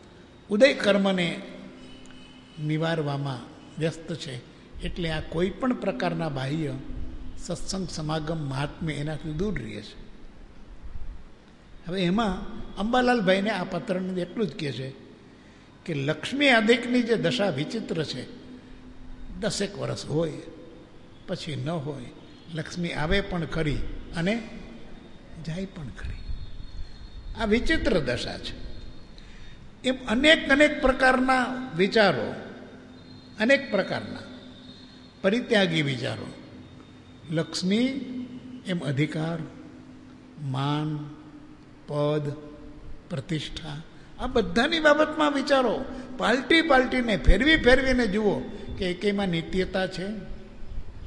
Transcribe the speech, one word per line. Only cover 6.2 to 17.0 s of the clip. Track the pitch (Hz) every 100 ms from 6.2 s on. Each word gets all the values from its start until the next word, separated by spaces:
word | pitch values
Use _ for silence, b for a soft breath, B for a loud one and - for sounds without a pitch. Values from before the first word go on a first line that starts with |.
| 160
બાહ્ય | 135 135 160 143 131 - - - - - -
સત્સંગ, | - 165 - 190 180
સમાગમ, | 165 151 156 151 165 139
મહાત્મ્ય | 135 143 - 160
એનાથી | 143 147 151 165
દૂર | 151 208 151
રહે | 110 104
છે. | - - - - - - - - - - - - - - - - - - - - 170
હવે | 190
એમાં | 175 202 214 180 - - - -
અંબાલાલભાઈને | 214 254 247 247 185 190 208
આ | 196
પત્રને | 180 175 185 185 185 185
એટલું | 180 - 190
જ | -
કહે | 147
છે | 123 131 - - - B B B B B -
કે | -
લક્ષ્મી | 147 135 156 - 269 285
આદિકની | 226 214 247 240 247